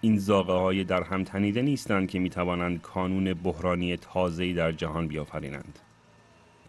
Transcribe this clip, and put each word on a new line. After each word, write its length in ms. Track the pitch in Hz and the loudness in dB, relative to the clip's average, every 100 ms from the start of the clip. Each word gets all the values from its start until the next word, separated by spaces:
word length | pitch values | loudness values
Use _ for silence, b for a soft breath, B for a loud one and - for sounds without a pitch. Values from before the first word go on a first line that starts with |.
این 140 | 113 107 | 4 4
زاغه‌های 640 | 98 101 92 92 92 95 | 4 4 4 4 4 2
در 180 | 92 92 | 2 0
هم 220 | 90 95 | 0 -2
تنیده 380 | 95 95 104 104 | -2 0 2 2
نیستند 480 | 135 139 - 101 92 | 0 0 0 0 2
که 80 | 92 | 0
می‌توانند 640 | 90 87 87 87 87 85 | -2 0 0 0 0 -2
کانون 540 | - - 92 95 95 | -6 -4 -2 0 0
بحرانی 640 | 90 90 82 90 87 87 87 | 0 -2 -2 0 0 0 -4
تازه‌ای 560 | - - 92 82 90 | -4 -2 0 0 -2
در 200 | 87 82 | 0 0
جهان 360 | 80 82 80 82 | 0 -4 -2 -4
بیافرینند. 720 | 76 73 80 73 71 - - - _ _ - - - - _ | -4 -6 -8 -8 -10 -12 -18 -20 _ _ -20 -20 -20 -20 _